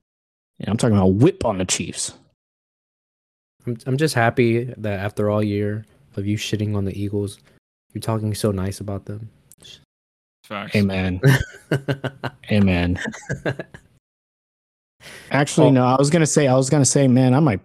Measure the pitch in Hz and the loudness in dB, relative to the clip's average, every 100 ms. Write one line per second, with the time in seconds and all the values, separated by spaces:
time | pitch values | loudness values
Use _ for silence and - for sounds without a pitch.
0 | _ _ _ _ _ - - 110 127 104 | _ _ _ _ _ -12 -6 -2 2 2
1 | 95 98 127 - 120 95 90 - 82 - | 4 4 2 2 -4 -4 -4 -6 -6 -8
2 | - - _ _ _ _ _ _ _ _ | -10 -12 _ _ _ _ _ _ _ _
3 | _ _ _ _ _ _ 123 117 135 131 | _ _ _ _ _ _ -10 -8 -4 -2
4 | 156 120 117 123 120 117 123 - 107 98 | 0 2 2 4 2 2 -2 -8 -6 -4
5 | 101 - 104 104 107 101 104 107 - _ | -4 -2 0 2 0 -2 -4 -6 -10 _
6 | _ - 101 104 - 107 104 104 98 92 | _ -8 -4 -4 -4 -4 -2 -4 -4 -6
7 | 101 104 98 - _ _ _ _ _ 107 | -6 -6 -6 -10 _ _ _ _ _ -12
8 | - 110 107 104 110 98 95 - 101 98 | -6 -4 -4 -2 -2 -2 -4 -8 -10 -10
9 | - 104 110 _ _ _ - - _ _ | -10 -14 -16 _ _ _ -20 -20 _ _
10 | _ _ _ _ - 104 101 107 98 95 | _ _ _ _ -12 -12 -2 0 0 0
11 | 92 92 135 131 - - - 147 - 135 | -2 2 2 2 0 -12 -6 -6 -4 -8
12 | 139 - 123 - - 104 95 87 87 90 | -8 -10 -12 -10 -2 2 2 2 0 -2
13 | - - - 143 156 143 - - _ _ | -6 -12 -10 -8 -6 -8 -12 -20 _ _
14 | _ _ _ _ _ _ _ _ _ _ | _ _ _ _ _ _ _ _ _ _
15 | - - - 135 147 - 147 131 123 131 | -20 -20 -6 -2 0 4 4 6 4 2
16 | 143 170 151 160 139 131 131 151 127 143 | 2 2 2 2 4 2 2 2 2 4
17 | 135 123 127 131 156 95 | 4 4 4 4 2 0